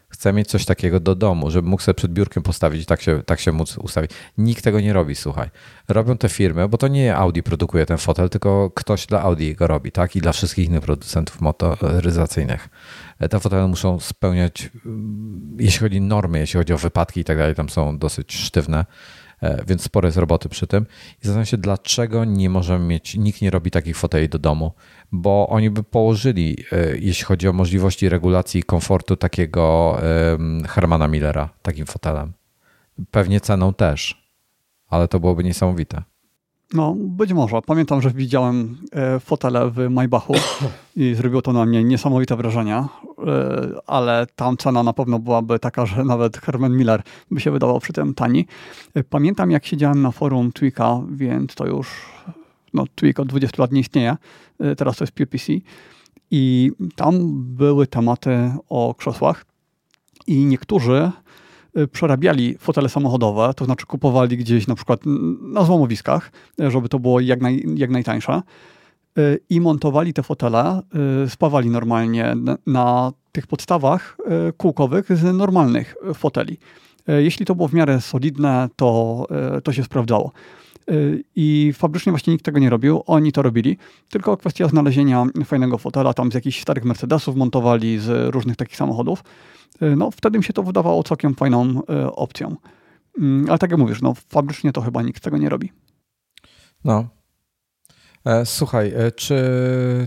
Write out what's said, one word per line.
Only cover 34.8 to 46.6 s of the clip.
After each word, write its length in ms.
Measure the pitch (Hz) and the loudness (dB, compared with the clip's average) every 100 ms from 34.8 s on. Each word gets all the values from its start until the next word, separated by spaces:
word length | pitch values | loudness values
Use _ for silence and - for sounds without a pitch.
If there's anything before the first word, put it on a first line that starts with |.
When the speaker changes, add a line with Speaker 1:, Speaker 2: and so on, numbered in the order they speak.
| _ | _
Speaker 1:
ale 180 | 85 87 | 0 2
to 120 | 92 | 2
byłoby 240 | 87 85 | 2 2
niesamowite. 600 | 90 87 92 90 78 76 90 _ _ _ _ _ _ | 0 0 0 0 -4 -8 -12 _ _ _ _ _ _
Speaker 2:
No, 220 | 165 156 190 | -2 0 -2
być 340 | 196 180 208 | -6 -4 0
może. 280 | 180 117 113 | 2 2 0
Pamiętam, 400 | - 160 151 139 | 0 0 2 2
że 100 | 131 | 2
widziałem, 680 | 127 131 131 123 123 117 123 - | 0 0 0 2 0 -4 -8 -12
e, 280 | 160 131 131 | -4 -2 -2
fotele 520 | - 151 127 120 123 | -2 -2 0 0 0
w 180 | 117 127 | 0 0
Maybachu 440 | 127 127 120 - - - - 139 | 0 2 0 2 0 0 -4 -6
<coughs> 280 | - - - | -8 -12 -2
i 200 | 127 113 | 0 2
zrobiło 260 | 123 127 | 0 0
to 120 | 127 | 2
na 120 | 120 113 | 2 4
mnie 180 | 117 | 4
niesamowite 520 | 117 127 143 127 127 117 | 4 2 2 2 2 -2
wrażenie, 400 | 117 113 107 110 | -2 -2 -2 -2
e, 120 | 139 - - - - 139 131 131 127 - - | -4 -10 -20 -10 -2 -2 0 -4 -6 -8 -4
ale 420 | 139 120 117 120 - | -2 2 0 -2 -2
tam 220 | 123 123 | -2 0
cena 260 | 143 123 | 0 2
na 100 | 120 | 0
pewno 260 | 117 123 117 | 0 -2 -2
byłaby 400 | 117 117 113 117 | 0 0 0 -2
taka, 260 | 123 - 117 | -2 -2 -2
że 180 | 98 | 0
nawet 340 | 131 120 117 - | 0 2 0 -2
Herman 400 | - 135 | -6 -2